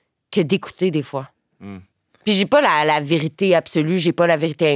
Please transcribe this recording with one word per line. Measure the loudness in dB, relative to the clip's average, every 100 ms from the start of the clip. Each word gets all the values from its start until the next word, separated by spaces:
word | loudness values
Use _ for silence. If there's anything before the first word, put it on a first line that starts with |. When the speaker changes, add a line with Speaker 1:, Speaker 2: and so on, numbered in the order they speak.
| _ _ _
Speaker 1:
que | -2
d'écouter | 0 -2 -4 -4 -2
des | -2
fois. | -6 -10 -12 _ _ _
Speaker 2:
Hmm. | -18 -18 -20 _ _ _ -2
Speaker 1:
Puis |
j'ai | 0 2
pas | 2
la, | 4 2
la | 2 0
vérité | 0 -2 -2 -2 2 2
absolue, | 2 -2 0 0
j'ai | 0
pas | 0 0
la | 0
vérité | -2 -2 0